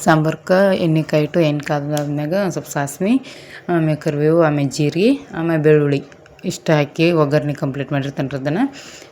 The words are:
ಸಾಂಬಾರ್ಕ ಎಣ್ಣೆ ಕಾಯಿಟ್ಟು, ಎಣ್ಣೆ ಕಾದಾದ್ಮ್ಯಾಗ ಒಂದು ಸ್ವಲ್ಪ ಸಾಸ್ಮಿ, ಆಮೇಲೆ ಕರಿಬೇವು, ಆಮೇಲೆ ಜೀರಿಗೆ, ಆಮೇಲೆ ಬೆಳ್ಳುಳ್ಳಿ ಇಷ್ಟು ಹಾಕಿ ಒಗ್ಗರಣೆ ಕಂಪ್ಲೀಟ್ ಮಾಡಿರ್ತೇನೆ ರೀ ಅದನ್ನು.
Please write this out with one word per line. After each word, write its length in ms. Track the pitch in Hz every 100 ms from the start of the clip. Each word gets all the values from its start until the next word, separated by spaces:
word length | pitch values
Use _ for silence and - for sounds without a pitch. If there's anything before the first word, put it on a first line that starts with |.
ಸಾಂಬಾರ್ಕ 480 | - 156 156 156 - 185 196
ಎಣ್ಣೆ 280 | 190 175 160
ಕಾಯಿಟ್ಟು, 380 | 151 156 151 175
ಎಣ್ಣೆ 240 | 151 147
ಕಾದಾದ್ಮ್ಯಾಗ 680 | - 147 147 147 147 147 151
ಒಂದು 180 | 190 190
ಸ್ವಲ್ಪ 160 | 151 -
ಸಾಸ್ಮಿ, 540 | 151 143 - 190 262 - - - - -
ಆಮೇಲೆ 260 | 170 156 151
ಕರಿಬೇವು, 460 | 160 147 151 170
ಆಮೇಲೆ 280 | 160 147 139
ಜೀರಿಗೆ, 580 | - 147 156 226 277 -
ಆಮೇಲೆ 280 | 160 165 160
ಬೆಳ್ಳುಳ್ಳಿ 420 | 151 151 143 139 139 - - - 190
ಇಷ್ಟು 280 | - -
ಹಾಕಿ 380 | 151 143 - 165
ಒಗ್ಗರಣೆ 420 | 165 143 147 143
ಕಂಪ್ಲೀಟ್ 380 | 135 143 135 139
ಮಾಡಿರ್ತೇನೆ 380 | 143 135 139 135
ರೀ 80 | 139
ಅದನ್ನು. 360 | 139 170 269 - - - -